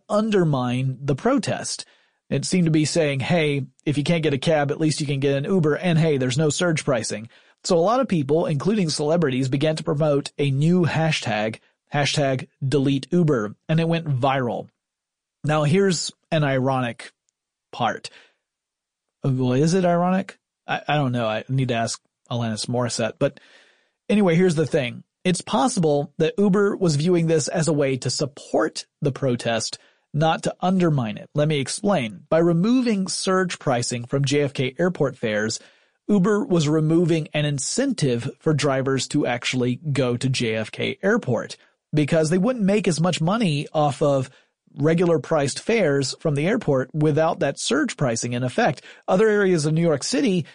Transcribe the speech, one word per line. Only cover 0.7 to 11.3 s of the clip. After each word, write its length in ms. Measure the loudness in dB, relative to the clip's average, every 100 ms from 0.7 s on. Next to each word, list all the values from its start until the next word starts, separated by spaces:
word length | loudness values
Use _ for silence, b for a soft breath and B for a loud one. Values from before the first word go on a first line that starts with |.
| -2 -2 -4
the 140 | -4 -2
protest. 680 | 0 0 0 -4 -6 -10 -14 b b b b
It 160 | -4 0
seemed 200 | 0 2
to 60 |
be 140 | 2 2
saying, 360 | 2 0 0
"Hey, 440 | 0 0 2 -2 -4 _
if 140 | -4 -2
you 60 |
can't 200 | 0 0
get 120 | 0 0
a 20 |
cab, 320 | 2 2 2
at 100 | 0
least 220 | -2 0
you 60 | -2
can 120 | -2
get 180 | 0 0
an 80 | 0
Uber, 280 | 2 2
and 240 | 0 2 2
hey, 200 | 2 2
there's 200 | 0 0
no 140 | 0
surge 340 | 0 0 0 0
pricing." 440 | -2 -2 -8 -12 b b b
So 120 | 0 2
a 40 |
lot 200 | 4 2
of 80 | 2
people, 380 | 0 2 0 0
including 420 | -2 0 0 0
celebrities, 640 | -2 0 2 2 0 -2
began 260 | 0 0 -2
to 60 |
promote 480 | -2 0 2 0 -2 -2
a 140 | -2
new 340 | 2 2 2 2
hashtag, 720 | 0 0 -2 -2